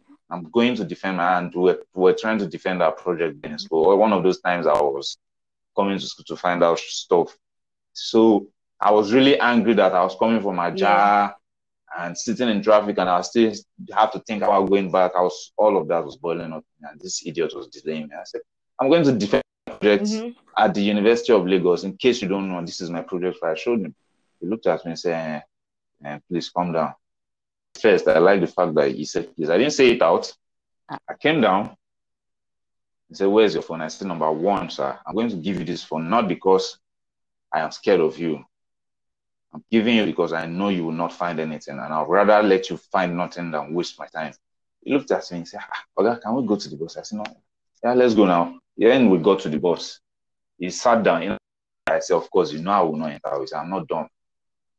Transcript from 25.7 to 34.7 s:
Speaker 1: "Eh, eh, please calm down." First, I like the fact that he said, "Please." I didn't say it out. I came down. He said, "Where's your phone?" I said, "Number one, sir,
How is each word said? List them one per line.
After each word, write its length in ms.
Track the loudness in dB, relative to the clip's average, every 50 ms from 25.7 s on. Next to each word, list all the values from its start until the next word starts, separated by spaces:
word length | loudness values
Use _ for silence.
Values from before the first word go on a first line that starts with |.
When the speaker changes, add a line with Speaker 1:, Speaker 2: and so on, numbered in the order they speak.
| _ _ _ _ _ _ -16
Speaker 1:
"Eh, 60 | -14
eh, 100 | -14 -14 _ -8
please 200 | -6 -6 -6 -6
calm 240 | -4 -4 -4 -2 -2
down." 200 | -2 -4 -4 -6 _ _ _ _ _ _ _ _ _ _ _ _ _ _ _ -6 0
First, 280 | 4 4 4 4 4
I 100 | 4 4
like 240 | 6 6 6 4 4
the 60 | 2
fact 260 | 0 0 0 0 2 2
that 160 | 2 2 2
he 140 | 0 -4 -6
said, 300 | -6 -6 -6 -6 -8 _
"Please." 140 | -6 -2 0
I 80 | 2
didn't 160 | 2 2 2 2
say 160 | 4 6 6
it 120 | 6 4 4
out. 280 | 4 2 2 0 -4 -12 _ _ _ _ _ _ _ _ _ _ -16
I 240 | -16 -14 _ -16 -8 -4
came 220 | 0 0 2 2
down. 340 | 4 4 2 2 0 -4 -10 _ _ _ _ _ _ _ _ _ _ _ _ _ _ _ _ _ _ _ _ _ _ _ _ _ _ _
He 60 | -6
said, 120 | -2 0
"Where's 260 | 4 6 6 6 4 4
your 80 | -2 -6
phone?" 180 | -8 -10 -10
I 60 | -10
said, 200 | -10 -10 -10 -8
"Number 240 | -8 -4 -2 0 0
one, 380 | 0 0 0 0 0 -2 -4
sir, 280 | -6